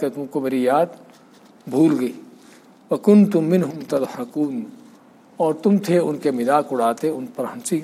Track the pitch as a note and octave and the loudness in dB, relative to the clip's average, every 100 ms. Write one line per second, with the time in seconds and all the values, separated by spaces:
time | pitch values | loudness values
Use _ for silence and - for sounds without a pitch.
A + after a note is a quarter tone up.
0 | C#3+ C3+ C3+ D3 C3 C3 B2+ C#3+ F3 - | -4 -6 -8 -6 -2 0 2 2 0 -4
1 | - - - - - _ - B2+ D#3+ C#3 | -20 -20 -20 -20 -20 _ -4 2 4 4
2 | B2 - - - - - - _ _ D#3+ | -2 -6 -16 -20 -20 -20 -20 _ _ 0
3 | - G#3 G3+ F3 D#3+ F3+ C#3+ D#3 - C#3+ | 6 6 6 4 2 2 0 -6 -6 -4
4 | B2+ - A#2+ D3+ D3 B2+ G#2+ - - - | -4 -6 -10 -4 -4 -4 -10 -14 -20 -20
5 | - _ _ - D#3+ D#3 G#3+ G3+ - F3 | -20 _ _ -4 -2 0 2 2 2 0
6 | D#3+ D3 D3+ B2+ A#2+ D3 D3 C3 A#2 A#2 | 0 -2 -2 -2 2 0 0 0 0 0
7 | D#3 D3 B2+ - A#2+ B2 - E3 | -4 -4 -8 -8 -10 -10 -6 -6